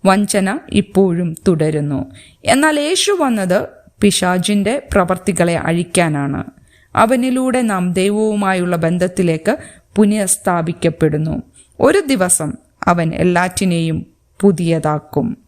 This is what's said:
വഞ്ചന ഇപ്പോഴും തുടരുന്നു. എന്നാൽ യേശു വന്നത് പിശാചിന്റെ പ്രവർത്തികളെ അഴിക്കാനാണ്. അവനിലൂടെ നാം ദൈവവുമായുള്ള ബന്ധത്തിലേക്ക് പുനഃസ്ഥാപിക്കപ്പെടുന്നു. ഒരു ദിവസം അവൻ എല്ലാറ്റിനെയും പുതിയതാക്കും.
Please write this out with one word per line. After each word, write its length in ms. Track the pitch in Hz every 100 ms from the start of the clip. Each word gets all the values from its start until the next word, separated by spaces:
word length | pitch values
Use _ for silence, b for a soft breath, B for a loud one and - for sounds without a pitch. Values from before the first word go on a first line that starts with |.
| 190
വഞ്ചന 540 | 196 202 208 190 262 -
ഇപ്പോഴും 680 | - - 190 196 170 175 160 190
തുടരുന്നു. 640 | 165 156 151 147 135 - B B B -
എന്നാൽ 340 | 254 311 302
യേശു 320 | 294 359 392
വന്നത് 560 | 392 277 220 185 185 - - - _
പിശാചിന്റെ 840 | 208 - 180 180 175 208 196 190 -
പ്രവർത്തികളെ 680 | 202 180 180 - 175 175 170
അഴിക്കാനാണ്. 880 | - 170 170 - 170 147 139 139 - _ b b b -
അവനിലൂടെ 680 | 220 254 262 254 262 254
നാം 320 | 233 190 180
ദൈവവുമായുള്ള 800 | 175 190 208 214 208 196 185 180 170
ബന്ധത്തിലേക്ക് 840 | 165 175 180 180 175 160 180 277 B B _ -
പുനഃസ്ഥാപിക്കപ്പെടുന്നു. 1500 | 208 214 190 - - 175 165 165 170 160 156 156 160 151 - b b -
ഒരു 200 | 262 381
ദിവസം 540 | 302 262 180 - 151 - _ _ -
അവൻ 260 | 175 160 -
എല്ലാറ്റിനെയും 920 | 175 175 180 - 190 170 165 160 - _ _ _
പുതിയതാക്കും. 960 | 202 165 170 160 156 151 - - - -